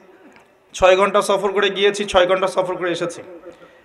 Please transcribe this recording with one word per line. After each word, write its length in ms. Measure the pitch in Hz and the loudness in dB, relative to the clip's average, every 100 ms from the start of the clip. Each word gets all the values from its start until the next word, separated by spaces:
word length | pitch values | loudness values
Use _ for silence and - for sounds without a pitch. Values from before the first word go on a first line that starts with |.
| _ - - - _ _ _ - | _ -20 -20 -20 _ _ _ 0
ছয় 200 | 185 185 | 4 4
ঘন্টা 240 | 202 202 | 4 2
সফর 280 | 196 190 196 | 0 0 0
করে 180 | 190 196 | 0 -2
গিয়েছি, 320 | 185 202 202 202 | 0 0 0 0
ছয় 220 | 190 180 | 2 2
ঘন্টা 200 | 185 185 | 2 0
সফর 280 | 190 185 170 | -2 -4 -4
করে 160 | 175 | -4
এসেছি। 300 | 165 175 - - - 175 - - - | -4 -6 -10 -18 -20 -20 -20 -20 -20